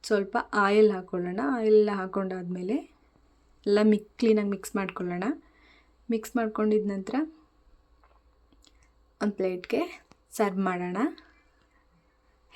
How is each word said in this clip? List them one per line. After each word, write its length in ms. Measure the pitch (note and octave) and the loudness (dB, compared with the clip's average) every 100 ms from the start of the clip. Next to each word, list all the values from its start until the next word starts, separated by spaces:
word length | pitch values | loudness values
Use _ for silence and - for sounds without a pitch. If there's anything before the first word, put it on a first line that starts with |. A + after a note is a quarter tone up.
ಸ್ವಲ್ಪ 300 | - G#3+ G3 - - G#3+ | 0 0 0 -4 -2 0
ಆಯಿಲ್ 260 | G3+ G#3 G#3+ | 4 6 6
ಹಾಕ್ಕೊಳ್ಳೋಣ. 460 | F#3+ F3+ F3+ F3 F#3 C#4 B3 | 4 -6 -6 -4 -2 -2 0
ಆಯಿಲ್ 340 | A3 G#3+ G#3 G3 | 6 6 6 0
ಹಾಕ್ಕೊಂಡಾದ್ಮೇಲೆ 760 | F#3 G3 F#3+ F#3 F3 F3+ F3+ C4+ - _ _ _ _ _ _ _ - | -4 -4 -4 -6 -8 -6 -4 -4 -6 _ _ _ _ _ _ _ 0
ಎಲ್ಲ 120 | G3+ G#3+ | 4 4
ಮಿಕ್-, 220 | G#3+ G#3+ - | 2 -2 0
ಕ್ಲೀನಾಗಿ 300 | A#3 G#3+ G3+ | 2 4 2
ಮಿಕ್ಸ್ 200 | G3 - G3+ | -6 -6 -6
ಮಾಡ್ಕೊಳ್ಳೋಣ. 460 | F#3+ - F3+ F3+ G3+ D#4+ _ _ _ _ _ _ - | -6 -6 -6 -4 -4 -6 _ _ _ _ _ _ -6
ಮಿಕ್ಸ್ 240 | A3+ A3 B3 | -6 -4 -4
ಮಾಡ್ಕೊಂಡಿದ 500 | A3 G#3+ G#3+ G#3+ G3+ | -4 -2 0 2 0
ನಂತರ 220 | G3 F#3+ C4 D#4 - _ _ _ _ _ _ _ _ _ _ _ _ _ _ _ _ _ _ | -6 -4 -4 -6 -10 _ _ _ _ _ _ _ _ _ _ _ _ _ _ _ _ _ _
ಒಂದು 160 | G#3 G3+ | -6 -2
ಪ್ಲೇಟ್ಗೆ 420 | F#3+ F3+ - - F4 - _ - _ - | -4 -4 -4 -4 -4 -10 _ -20 _ -2
ಸರ್ವ್ 240 | G#3 F#3+ F#3+ | -2 0 -2
ಮಾಡೋಣ. 280 | F3+ F3+ F#3 D4 - - _ _ _ _ _ _ _ _ _ _ _ _ | -2 -4 -2 -4 -4 -20 _ _ _ _ _ _ _ _ _ _ _ _